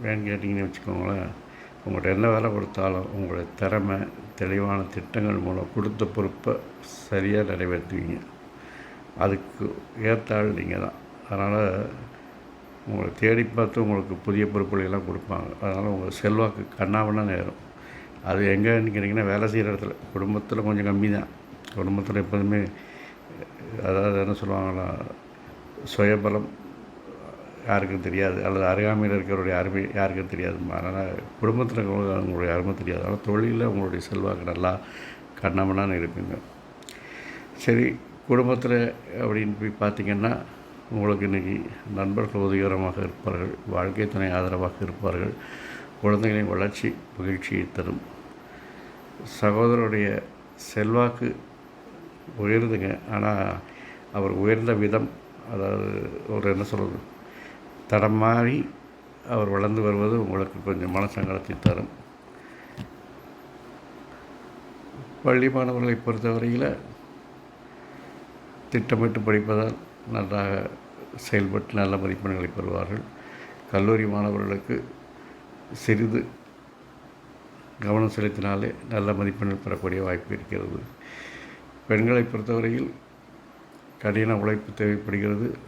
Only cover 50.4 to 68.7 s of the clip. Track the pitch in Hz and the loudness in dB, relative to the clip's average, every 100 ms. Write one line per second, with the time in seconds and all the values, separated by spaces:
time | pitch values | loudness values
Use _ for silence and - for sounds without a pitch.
50.4 | - - - - 107 120 120 120 123 - | -20 -16 -6 0 4 6 4 2 -4 -4
51.4 | - - - - - - - - - - | -10 -20 -20 -20 -20 -18 -18 -18 -14 -2
52.4 | 101 113 117 107 95 - - 107 104 104 | 4 4 4 2 0 -2 -2 0 2 2
53.4 | 98 92 - - - - - 101 98 95 | 0 -2 -8 -16 -16 -18 -8 -2 0 2
54.4 | 101 113 117 107 104 107 110 - - - | 4 4 4 4 4 4 0 -6 -18 -16
55.4 | - 107 98 101 101 101 - - - 107 | -8 -4 0 0 -2 -2 -4 -8 -4 0
56.4 | 101 95 101 - 101 - - - - - | 2 2 0 0 -2 -4 -10 -18 -18 -18
57.4 | - - - - - 107 107 107 110 117 | -16 -18 -18 -12 2 4 6 6 6 6
58.4 | 120 143 - - - - - - - 117 | 4 2 -2 -8 -20 -20 -20 -16 -4 0
59.4 | 101 98 104 110 104 101 104 117 101 95 | 2 2 2 4 4 4 4 4 2 0
60.4 | 95 95 92 90 90 95 101 101 95 95 | -2 -4 -2 -2 0 0 0 0 -2 -2
61.4 | - - - - - - - - - - | -4 0 2 2 -4 -8 -20 -20 -20 -20
62.4 | - - - - - - - - - - | -20 -20 -18 -14 -14 -14 -18 -18 -20 -20
63.4 | - - - - - - - - - - | -20 -20 -20 -20 -18 -18 -18 -18 -18 -18
64.4 | - - - - - - - - 135 127 | -18 -18 -18 -18 -18 -16 -16 -2 4 6
65.4 | 131 131 127 123 123 117 120 110 117 113 | 6 4 2 2 2 2 0 0 2 2
66.4 | 120 120 143 - - - - - - - | 2 2 0 -2 -8 -16 -18 -20 -20 -20
67.4 | - - - - - - - - - - | -20 -20 -20 -20 -18 -18 -18 -18 -18 -20
68.4 | - - - | -18 -18 -2